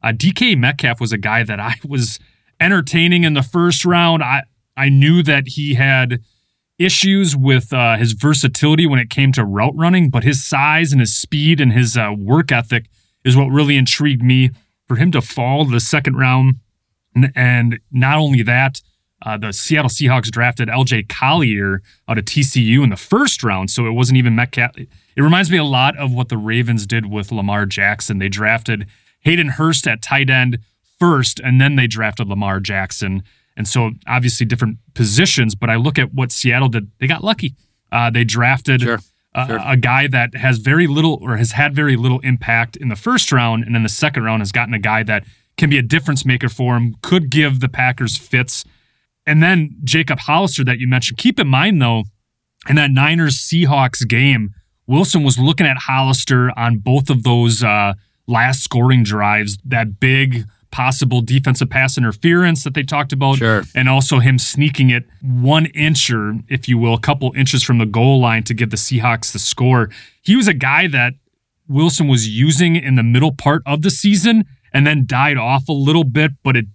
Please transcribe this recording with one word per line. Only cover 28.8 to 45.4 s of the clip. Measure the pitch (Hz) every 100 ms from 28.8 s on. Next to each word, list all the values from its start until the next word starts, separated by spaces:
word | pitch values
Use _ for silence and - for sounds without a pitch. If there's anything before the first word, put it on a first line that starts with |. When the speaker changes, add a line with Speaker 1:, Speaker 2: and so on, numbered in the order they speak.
| 101 _ _ _
Speaker 1:
Hayden | 147 170 156
Hurst | 127 156 156 -
at | 113
tight | - 139 139
end | 131 127 120 - _ _ _
first, | 175 147 120 -
and | 131 127
then | 139 143
they | 120
drafted | 110 110 107 107
Lamar | 101 98 95
Jackson. | 98 98 95 - 101 95 98 _ _ -
And | 110
so, | 127 113 120 -
obviously, | 127 123 - 113
different | 120 110 110 _
positions, | - 110 107 190 - 113
but | 101 117
I | 113
look | 131 -
at | 127
what | 135 123
Seattle | - 131 120 135
did. | 113 101 _
They | 131
got | 160
lucky. | 202 220 151 - _ _ _
Uh, | 117 117
they | 117
drafted | 113 110 120 131 - 131
Speaker 2:
Sure. | 120 117 - _ _ -
Speaker 1:
a, | 127
Speaker 2:
Sure. | 113
Speaker 1:
a | - 131
guy | 120 131 143
that | 127 120 120
has | 131 120
very | 110 151 170
little | 143 160 147
or | 131 110
has | 113
had | 104 147 143
very | 147 123
little | 123 123
impact | 131 123 - 117 117 -
in | 131
the | 104
first | - 247 -
round, | 135 120 113 113
and | 117
in |
the | 110
second | - 151 143
round | 110 113
has | 101
gotten | 101 117
a | 113
guy | 107 110
that | 107 107 - _